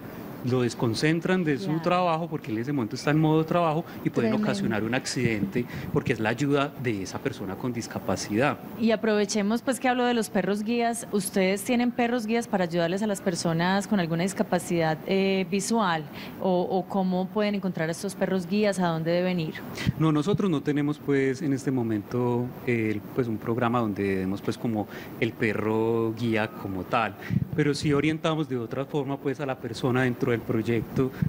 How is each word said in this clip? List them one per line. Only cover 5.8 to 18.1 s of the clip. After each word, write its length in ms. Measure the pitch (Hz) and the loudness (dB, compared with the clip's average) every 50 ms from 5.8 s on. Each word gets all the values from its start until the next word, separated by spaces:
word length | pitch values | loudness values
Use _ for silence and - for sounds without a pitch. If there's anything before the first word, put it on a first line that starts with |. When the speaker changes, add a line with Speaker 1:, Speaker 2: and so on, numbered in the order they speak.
| - - - | -6 -2 -2
Speaker 1:
porque 200 | 143 - - 120 | 0 0 0 0
es 60 | 104 | 0
la 100 | 107 107 | 0 0
ayuda 440 | 117 117 147 139 143 143 139 147 - - | 0 0 2 2 2 2 2 0 -2 -4
de 220 | 135 127 107 98 92 | -2 -2 -2 -2 -4
esa 160 | - - 104 | -6 -6 -6
persona 340 | - 135 - - - - - | -6 -6 -6 -6 -6 -8 -6
con 160 | - - 123 | -4 -4 -4
discapacidad. 840 | 117 117 107 - - 101 - - 98 - - - 104 110 139 143 113 - - - - - | -4 -4 -6 -6 -8 -6 -4 -2 -2 -2 -2 -2 0 2 2 2 0 -2 -6 -12 -6 -2
Speaker 3:
Y 100 | 233 226 | 0 0
aprovechemos, 720 | 220 - 233 220 214 208 208 196 214 214 196 208 226 233 | 0 2 2 2 2 2 2 0 0 0 0 0 -2 -2
pues, 180 | - 277 240 233 | -2 -2 -2 0
que 80 | - | 0
hablo 160 | 254 247 254 240 | 0 2 2 2
de 120 | 247 240 | 2 2
los 160 | 233 208 - | 0 0 0
perros 320 | - 196 180 185 208 208 208 | 0 0 0 0 0 -2 -2
guías. 420 | 226 240 240 233 233 233 - - - | -2 0 0 0 0 -2 -4 -4 -4
¿Ustedes 520 | 202 208 190 - - 202 185 185 202 196 - | -2 -2 -2 0 2 2 2 2 2 0 0
tienen 280 | - 247 233 247 247 | 0 2 2 2 2
perros 340 | 240 - 240 233 240 254 214 | 2 2 0 0 0 -2 0
guías 220 | 214 233 233 233 | 0 0 0 0
para 160 | - 214 190 180 | 0 0 0 0
ayudarles 400 | 165 170 175 165 165 185 196 220 | 2 2 2 2 2 2 0 0
a 40 | |
las 140 | 214 196 185 | 0 -2 0
personas 640 | - 196 170 - - 170 160 165 170 185 196 202 196 | 0 -2 0 0 0 0 2 2 4 4 2 2 2
con 140 | - 214 190 | 2 2 2
alguna 240 | 170 156 165 165 180 | 2 2 0 0 0
discapacidad, 760 | 190 - - 196 - 185 175 175 - 175 170 160 160 156 - - | 0 0 -2 0 0 0 -2 0 0 0 2 2 2 0 -2 -2
eh, 400 | - 196 190 190 196 190 190 190 165 | 0 0 2 2 2 2 0 0 0
visual? 540 | 196 196 190 - 226 233 208 180 165 160 147 143 - - - - - - | -2 -2 0 0 2 2 2 2 0 0 -2 -6 -10 -12 -12 -12 -8 -2
¿O, 200 | - 190 180 175 180 | 0 2 2 2 2
o 240 | - - 185 175 | 2 0 -2 0
cómo 400 | - - 196 185 185 180 180 190 | 0 0 0 0 2 2 0 0
pueden 260 | 180 185 214 208 208 202 | 0 0 0 0 0 0
encontrar 360 | 196 190 185 170 - 160 160 | -2 -2 -4 -2 -2 -2 -2
a 20 | |
estos 240 | 165 - 208 190 | -2 -4 -6 -6